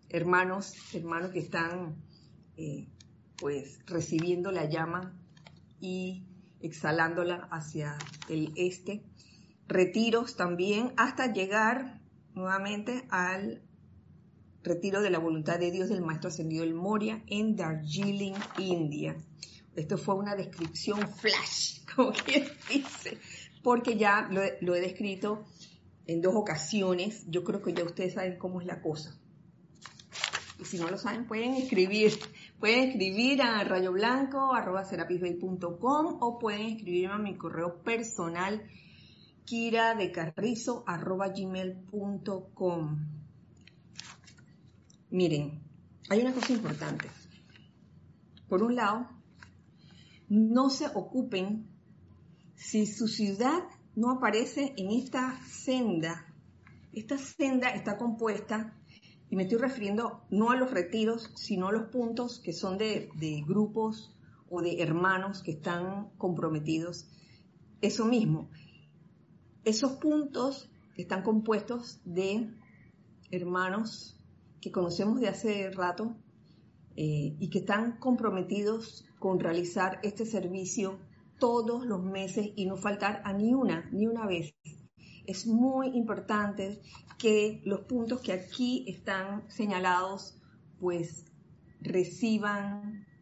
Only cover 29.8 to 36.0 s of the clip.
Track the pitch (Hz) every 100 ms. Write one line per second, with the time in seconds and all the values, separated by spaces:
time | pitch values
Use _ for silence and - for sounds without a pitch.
29.8 | - - - - - - - - 185 180
30.8 | 170 190 202 226 240 220 240 262 262 185
31.8 | 185 214 214 - - - - - 214 240
32.8 | 262 240 185 196 254 277 240 220 185 185
33.8 | 185 185 226 262 269 277 269 247 196 190
34.8 | 190 175 170 175 180 170 185 180 170 170
35.8 | 240 294